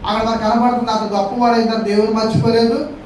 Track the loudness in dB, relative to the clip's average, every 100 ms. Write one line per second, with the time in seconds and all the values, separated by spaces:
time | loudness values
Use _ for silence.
0 | -2 -2 -2 0 0 2 2 0 -2 -2
1 | -2 -2 -2 0 2 2 2 -2 0 0
2 | 2 0 0 0 2 2 2 0 -6 -12